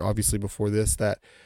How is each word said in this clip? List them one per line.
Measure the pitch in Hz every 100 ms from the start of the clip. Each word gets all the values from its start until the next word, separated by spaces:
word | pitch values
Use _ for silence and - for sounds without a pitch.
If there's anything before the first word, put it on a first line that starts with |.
obviously | 98 107 101 107
before | 98 - 104
this, | 107 107 -
that | 107 98 - -